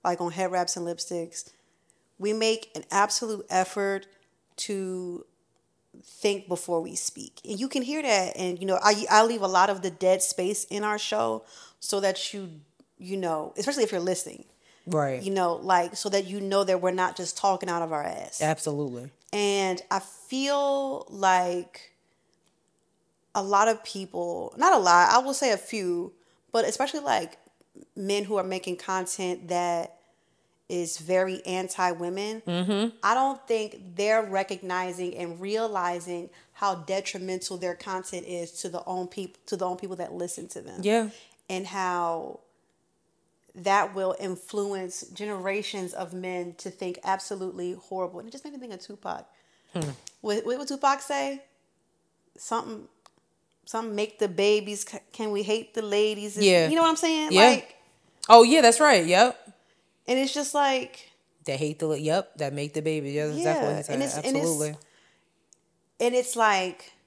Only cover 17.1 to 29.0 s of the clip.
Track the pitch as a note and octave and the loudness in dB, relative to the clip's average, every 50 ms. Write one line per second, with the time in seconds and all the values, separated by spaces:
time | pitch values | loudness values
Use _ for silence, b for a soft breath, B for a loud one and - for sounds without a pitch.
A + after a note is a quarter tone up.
17.1 | - - F3+ D#3 - - - G3+ F#3+ F#3 - F#3 E3+ E3+ E3 D#3+ D#3+ D3 D3 - | -2 -6 -8 -8 -6 0 0 0 0 0 -2 -4 -2 -2 -2 -2 -4 -4 -4 -4
18.1 | - - - - - - D#3 D3+ D#3+ - - D#3 D3 C#3+ D3 C3+ B2 A#2+ B2 C#3 | -6 -8 -12 -12 -6 -2 0 0 0 0 -4 -4 -4 -4 -4 -6 -8 -10 -14 -16
19.1 | _ _ _ - - G#3 G#3 G3+ G3+ G3 F#3+ F#3+ F3+ F3+ - - G3 F#3+ F#3+ - | _ _ _ -6 -2 0 2 2 2 2 2 0 -2 -4 -2 -4 -4 -4 -4 -8
20.1 | - - - - B3+ C4 C4+ C#4 C#4+ C#4+ C#4 C#4 C#4 C#4 C#4 C4+ C4+ - - - | -20 -20 -14 -8 -6 -4 0 0 0 0 2 0 0 -2 -2 -4 -6 -8 -10 -12
21.1 | - G3 G3 F#3+ F#3 F#3 F3+ F3 F3 F3+ F3 - - - - - _ _ _ _ | -6 2 4 4 4 4 4 0 -2 -4 -6 -10 -18 -20 -20 -20 _ _ _ _
22.1 | _ _ _ _ _ _ _ _ _ _ _ _ _ _ _ _ _ _ _ _ | _ _ _ _ _ _ _ _ _ _ _ _ _ _ _ _ _ _ _ _
23.1 | _ _ _ _ _ G3+ G3 G3 G3+ G3 G#3+ A3+ A3+ A3 - - - G3 F#3+ F#3 | _ _ _ _ _ -4 -2 2 4 6 6 4 4 0 -4 -12 -10 -10 -12 -8
24.1 | - F3 F3 F3 E3+ F2+ - - - - D4 F4+ F#4+ B3 F#3 F3 F3 F3 F3 - | -6 -6 -6 -4 -6 -6 -8 -8 -2 4 6 6 6 8 8 8 10 10 10 10
25.1 | - A#3+ C4 C4+ C4+ - C#4+ B3+ G#3+ F#3+ - - - G#3+ F#3+ F3+ F3 E3+ F3+ F#3 | 8 6 6 4 -2 0 2 2 2 0 -2 -6 -6 -4 -2 -2 -2 -2 -4 -8
26.1 | - _ _ _ _ _ _ _ - A3+ A3+ - G#3+ - C4 C#4+ - D4+ C#4+ C#4+ | -12 _ _ _ _ _ _ _ 0 2 2 2 0 -2 -2 -2 -2 -6 0 0
27.1 | A#3 - E3 E3 - _ _ _ _ _ _ _ _ - - _ _ - G3 G3 | 0 0 0 -4 -14 _ _ _ _ _ _ _ _ -20 -20 _ _ -8 -2 -2
28.1 | G3+ G3+ F#3 F#3 G#3+ G3 F#3 F#3 F#3+ F#3 F3+ F#3 F3+ F3 - - F#3+ F#3 | 0 -2 0 -2 -2 -2 -2 -2 -6 -6 -6 -8 -8 -8 -6 -4 -2 -2